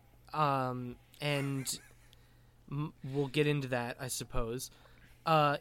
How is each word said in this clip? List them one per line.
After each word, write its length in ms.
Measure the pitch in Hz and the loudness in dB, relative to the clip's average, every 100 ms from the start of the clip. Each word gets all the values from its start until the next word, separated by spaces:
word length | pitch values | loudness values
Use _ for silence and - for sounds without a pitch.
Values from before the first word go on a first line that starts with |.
| - - - | -20 -20 -10
um, 640 | 151 147 135 127 127 123 120 - - | 0 2 2 0 -4 -8 -10 -18 -6
and 580 | 147 143 139 135 127 - - - - - - - - - - | -2 0 0 -4 -4 -8 -10 -20 -20 -20 -20 -20 -20 -20 -10
m-, 220 | 143 151 - 135 | -6 -6 -8 -6
we'll 140 | 135 139 | -2 0
get 180 | 143 147 | 2 2
into 220 | 147 131 | 2 0
that, 280 | 123 120 131 | -2 -2 -6
I 80 | 131 | -6
suppose. 600 | - 123 127 113 127 - - - - - - | -6 -4 -2 -2 -4 -8 -14 -20 -20 -20 -8
Uh, 320 | - 160 147 147 | 4 6 6 2